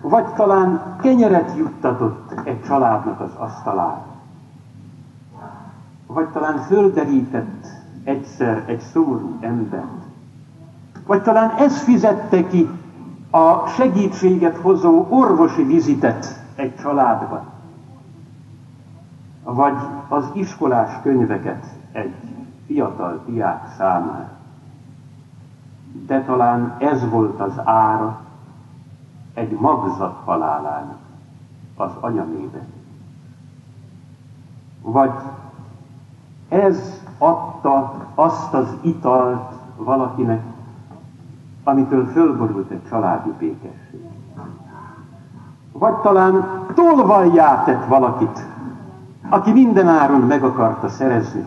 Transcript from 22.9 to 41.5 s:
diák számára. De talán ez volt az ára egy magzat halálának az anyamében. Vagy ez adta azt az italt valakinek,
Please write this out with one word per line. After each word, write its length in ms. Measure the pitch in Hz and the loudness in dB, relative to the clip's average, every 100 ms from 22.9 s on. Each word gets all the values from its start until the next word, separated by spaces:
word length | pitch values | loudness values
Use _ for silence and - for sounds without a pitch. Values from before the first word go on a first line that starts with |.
| 92 90 87 - | -6 -8 -8 -8
diák 480 | 117 98 92 - - | -4 -4 -6 -10 -4
számára. 540 | 95 90 82 73 87 - - - - - - - - - - - - - - - - - - | 0 0 -2 -8 -14 -18 -20 -20 -20 -20 -20 -20 -20 -20 -20 -20 -20 -20 -20 -20 -20 -18 -4
De 180 | 135 | -4
talán 500 | 131 127 120 120 120 - | -2 2 2 2 -2 -2
ez 300 | 143 135 120 | -2 0 0
volt 300 | 113 107 - | 0 0 -2
az 200 | 98 - | -6 -4
ára 560 | - 113 110 110 107 110 - - - - - - - - - - - | 0 2 4 0 -4 -8 -16 -20 -20 -20 -20 -20 -20 -20 -20 -20 -16
egy 240 | - 110 107 | -10 -6 -2
magzat 560 | 117 147 95 95 95 - | 0 0 -2 -6 -8 -8
halálának 720 | - 85 78 73 76 73 73 73 - - - - - - - - | -4 -2 -2 -4 -6 -8 -10 -16 -20 -20 -20 -20 -20 -20 -20 -10
az 140 | 95 - | -10 -6
anyamében. 640 | 120 110 80 80 - - - - - - - - - - - - - - - - - - - - - - - - | -6 -6 -6 -8 -10 -14 -18 -20 -20 -20 -20 -20 -20 -20 -20 -20 -20 -20 -20 -20 -20 -20 -20 -20 -20 -20 -20 -18
Vagy 300 | - 123 135 - - - - - - - - - - - - - - | -4 2 2 0 -12 -16 -18 -20 -20 -20 -20 -20 -20 -20 -20 -20 -2
ez 540 | 175 196 175 - - - - | 2 4 2 -4 -14 -18 0
adta 760 | 151 165 - - 143 135 131 - - | 2 2 -4 -6 0 0 0 -10 -12
azt 400 | - 160 - - | 0 2 2 -4
az 220 | 135 117 - | -2 -2 -4
italt 720 | 165 165 127 127 123 123 - - - - | -4 -2 0 2 2 -2 -8 -16 -20 -12
valakinek, 640 | 113 135 127 - 120 113 113 - - - - - - - - - - | -2 -2 -2 -2 -2 -2 -6 -16 -20 -20 -20 -20 -20 -20 -20 -20 -20